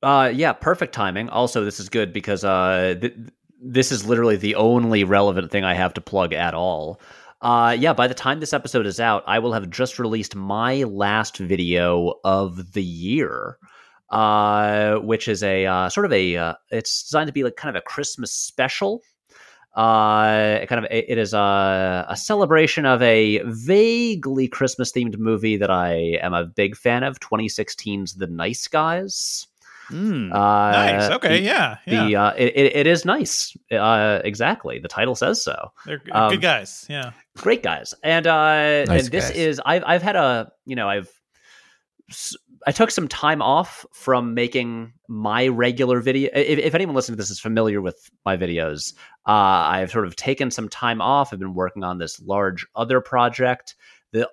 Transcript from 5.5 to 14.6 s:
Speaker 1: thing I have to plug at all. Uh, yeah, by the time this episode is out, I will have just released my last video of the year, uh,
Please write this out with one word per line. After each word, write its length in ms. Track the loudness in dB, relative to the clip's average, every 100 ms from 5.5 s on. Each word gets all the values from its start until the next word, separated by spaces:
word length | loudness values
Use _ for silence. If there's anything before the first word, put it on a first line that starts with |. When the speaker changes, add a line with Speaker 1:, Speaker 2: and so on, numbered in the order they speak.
Speaker 1:
thing 140 | -2
I 100 | 0
have 200 | 2 0
to 60 | -2
plug 320 | -4 -2 0
at 180 | 0 -2
all. 480 | -2 -4 -4 -6 -12 -18 -20 -20 _
Uh, 340 | 0 4 4 4
yeah, 160 | 2
by 140 | 2 0
the 60 |
time 260 | 0 -4 -4
this 120 | -4
episode 320 | -6 -2 -2
is 160 | -2 0
out, 220 | 0 0 0
I 120 | 0
will 140 | 0
have 180 | -2 -6
just 280 | -4 -6 -4
released 360 | -4 -4 -6
my 480 | -8 -6 -2 0 0
last 560 | -2 -2 0 0 -2 -6
video 760 | -2 0 2 2 2 2 0 -2
of 480 | 0 0 0 -6 -8
the 100 | -6
year, 760 | -6 -6 -4 -2 -2 -6 -10 -14 _ -20 _ _ _
uh, 840 | 0 4 4 4 2